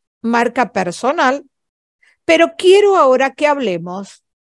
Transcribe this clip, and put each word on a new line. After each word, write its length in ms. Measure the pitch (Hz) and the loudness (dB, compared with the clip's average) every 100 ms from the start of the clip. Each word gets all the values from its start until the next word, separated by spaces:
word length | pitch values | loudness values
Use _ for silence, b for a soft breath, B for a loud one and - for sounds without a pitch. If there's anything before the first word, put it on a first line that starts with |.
| _ _ | _ _
marca 520 | 226 233 233 240 233 | -4 -2 -2 -2 -4
personal, 720 | 202 180 170 240 339 269 277 285 _ _ _ _ _ _ _ - | -4 -6 -4 -4 -2 -2 -2 -8 _ _ _ _ _ _ _ 0
pero 300 | 330 330 - | 2 2 2
quiero 400 | 370 392 403 381 | 4 4 4 2
ahora 340 | 277 254 269 | 2 2 -2
que 160 | - 294 | -2 -2
hablemos 760 | 285 233 175 175 185 202 - _ _ | -2 -4 -6 -8 -14 -14 -20 _ _